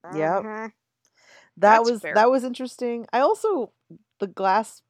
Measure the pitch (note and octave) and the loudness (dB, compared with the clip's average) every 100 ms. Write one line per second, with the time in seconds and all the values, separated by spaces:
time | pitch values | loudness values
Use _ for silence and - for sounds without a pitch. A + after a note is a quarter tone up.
0 | - D#3 D#3 F#3+ A3 G#3+ A3 _ _ _ | -10 -4 -2 -2 -4 -12 -14 _ _ _
1 | _ _ _ - _ - G3+ A3+ A#3 A#3 | _ _ _ -20 _ 2 4 6 4 -2
2 | E3 G#3 A#3 C4 B3+ B3 B3+ - B3 A#3 | 0 4 4 2 -2 -10 -12 -8 -8 -8
3 | A3 A#3+ C#4+ G#4+ A4 F4 G#3+ _ _ E3 | -4 0 0 0 -2 -4 -6 _ _ -20
4 | _ _ G3+ F3+ F#3+ G3+ G#3+ - | _ _ -12 -4 0 0 -2 -14